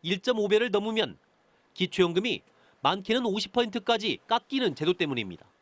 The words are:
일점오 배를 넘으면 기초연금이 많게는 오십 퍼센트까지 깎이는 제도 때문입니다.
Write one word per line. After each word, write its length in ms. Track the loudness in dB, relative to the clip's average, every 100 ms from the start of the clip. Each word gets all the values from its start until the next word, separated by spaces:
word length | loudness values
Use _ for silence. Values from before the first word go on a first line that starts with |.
일점오 440 | -4 -2 0 0 4
배를 220 | 4 4
넘으면 480 | 0 0 -2 -4 -6 _ _ _ _ _
기초연금이 680 | -4 -4 2 2 2 -2 -4 -8 _ _ _
많게는 440 | -2 -2 0 0 0
오십 260 | -2 -2
퍼센트까지 680 | -2 0 -2 0 0 0 -4 -2
깎이는 480 | -2 -2 -2 -2 0
제도 180 | -2
때문입니다. 500 | 0 0 -2 -4 -10 -18 _